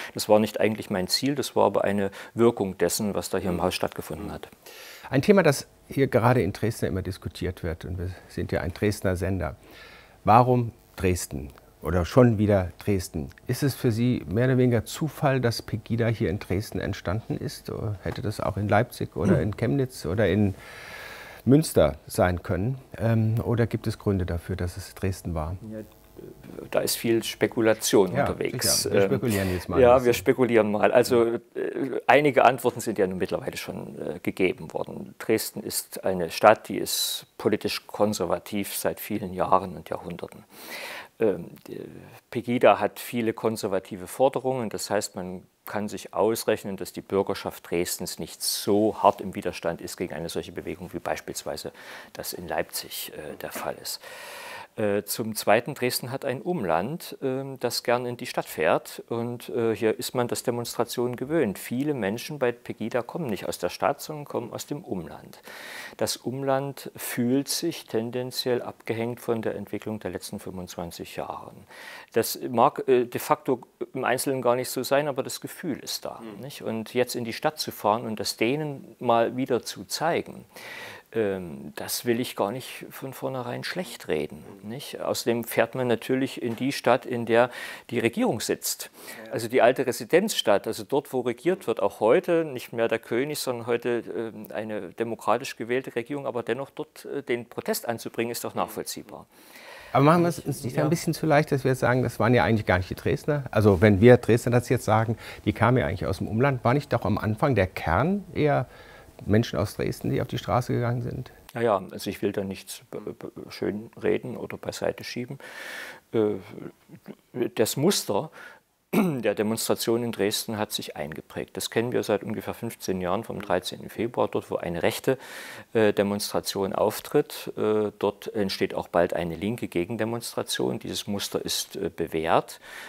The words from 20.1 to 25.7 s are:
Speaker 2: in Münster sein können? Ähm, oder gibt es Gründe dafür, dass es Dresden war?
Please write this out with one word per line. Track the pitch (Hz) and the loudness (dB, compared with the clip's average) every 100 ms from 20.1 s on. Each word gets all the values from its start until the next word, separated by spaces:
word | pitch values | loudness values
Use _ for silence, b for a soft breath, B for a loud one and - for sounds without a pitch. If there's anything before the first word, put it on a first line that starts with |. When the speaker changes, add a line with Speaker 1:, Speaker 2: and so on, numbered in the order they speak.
| 98 104 | 2 4
Speaker 2:
in | 101 101 90 B B B B B B B B | 4 2 0 B B B B B B B B
Münster | - 143 160 - 76 73 - | 6 6 6 6 4 4 -4
sein | - 92 90 | 2 2 2
können? | - 90 107 131 - - | -2 -2 -2 -4 -8 -2
Ähm, | 113 113 110 113 | 2 4 2 2
oder | - 117 117 | 0 2 2
gibt | 113 - | 0 -4
es | - | -4
Gründe | - 98 | 0 2
dafür, | 87 85 - 92 | 0 -2 -4 -4
dass | 90 92 | -4 -6
es | - | -14
Dresden | - 98 95 - | -4 -4 -4 -4
war? | 82 78 95 110 | -4 -4 -6 -10